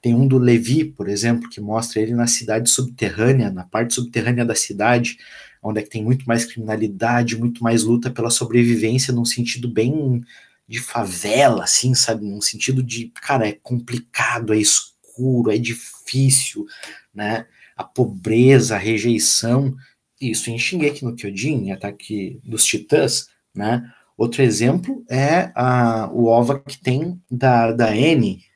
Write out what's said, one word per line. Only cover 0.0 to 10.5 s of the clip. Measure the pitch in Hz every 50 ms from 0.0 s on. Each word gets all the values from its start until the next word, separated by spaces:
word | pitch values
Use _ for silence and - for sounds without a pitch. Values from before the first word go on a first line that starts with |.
| -
tem | 120 117
um | 120 139
do | 135 131
Levi, | 127 123 123 117 113 - 117 135 160 156
por | 139 - - 98 98
exemplo, | 101 98 117 117 120 117 117 -
que | - -
mostra | 107 104 110 113 117 - - 110
ele | 110 110 120
na | 120 120
cidade | 117 - - 120 110 110 113 117 -
subterrânea, | - - 127 123 - - 110 95 - 104 110 127 139 131 110 101
na | 95 90 87
parte | _ - 110 120 120 -
subterrânea | 127 120 120 - 117 107 120 120 120 120
da | 117 107
cidade, | - - - 101 98 104 117 123 117 120 - - - - - - - - - _ _ -
onde | 107 107 107
é |
que | 104 -
tem | - 113 107
muito | 110 131 131 -
mais | 123 117 117 117
criminalidade, | - - 117 110 107 110 110 113 107 98 92 117 117 120 120 120 117 117
muito | 110 117 120 120 - 120
mais | 117 117 110
luta | 107 113 120 120 120 127
pela | - - 113 117
sobrevivência | - - - 113 117 123 120 120 120 107 107 110 120 131 135 -
num | 123 120 117
sentido | 117 - 123 120 117 - 127 120
bem | 120 104 107 113 131 151 156 147 131 123 117 120 _ - - - _